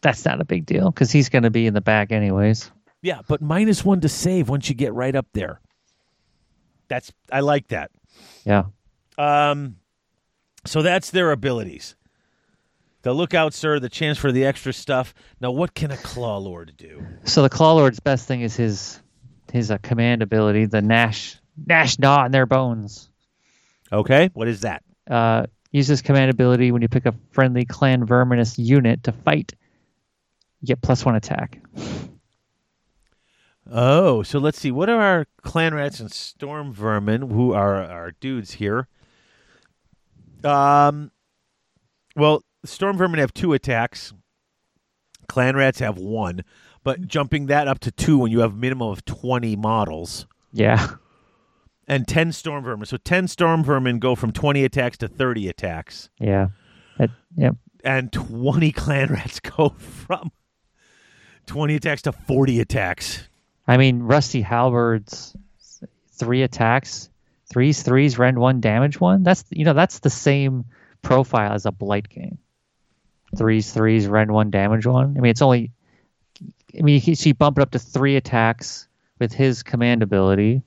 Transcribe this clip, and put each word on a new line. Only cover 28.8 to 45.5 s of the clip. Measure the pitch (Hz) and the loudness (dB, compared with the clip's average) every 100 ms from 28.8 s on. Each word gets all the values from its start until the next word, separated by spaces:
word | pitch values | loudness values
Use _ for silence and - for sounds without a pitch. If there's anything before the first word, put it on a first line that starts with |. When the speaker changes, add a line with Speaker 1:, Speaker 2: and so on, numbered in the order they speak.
| 120 120 | 4 0
Speaker 1:
to | - | -4
fight. | 113 - 151 - - _ _ _ _ _ _ _ _ _ _ | -4 -2 -2 -4 -16 _ _ _ _ _ _ _ _ _ _
You | 123 | -4
get | 123 | -2
plus | - 127 | 0 0
one | - 110 | 2 0
attack. | - - - - - - - - - - _ _ _ _ _ _ _ _ _ _ _ _ _ _ - | -2 -6 -6 -12 -20 -16 -12 -12 -12 -20 _ _ _ _ _ _ _ _ _ _ _ _ _ _ -8
Speaker 2:
Oh, | 117 123 151 185 120 | 0 4 6 4 2
so | 98 147 | -2 -2
let's | 147 - | -2 -2
see. | 147 | -6
What | 127 196 | -2 0
are | 233 | 2
our | 202 180 147 _ | 2 2 -2 _
Clan | - 165 165 | -8 -2 -2
Rats | 151 143 143 | -2 -6 -8
and | 110 | -14
Storm | - - _ 143 151 143 | -14 -16 _ -14 -12 -12
Vermin, | 101 107 107 104 113 135 | -8 -4 -2 0 -2 -2
who | 107 123 | 0 0
are | 101 101 98 | 2 0 0
our | 87 87 85 | -6 -12 -16
dudes | 87 135 131 98 | -14 -10 -10 -10
here? | - 104 110 131 _ _ _ _ _ _ _ _ _ _ _ _ _ _ _ | -8 -4 -4 -6 _ _ _ _ _ _ _ _ _ _ _ _ _ _ _
Um, | 143 143 143 143 147 147 147 _ _ _ _ _ _ _ _ _ _ | 0 2 4 6 4 2 -12 _ _ _ _ _ _ _ _ _ _
well, | - 151 151 _ _ | 0 2 2 _ _
Storm | - - 196 196 | -20 -6 -4 0
Vermin | 185 160 | 0 0
have | 135 | -2
two | - 180 | -2 -2
attacks. | 139 - 117 117 - - 98 _ _ _ _ _ _ _ _ _ _ _ | -2 -2 -4 -4 -8 -20 -20 _ _ _ _ _ _ _ _ _ _ _
Clan | - 127 | -2 0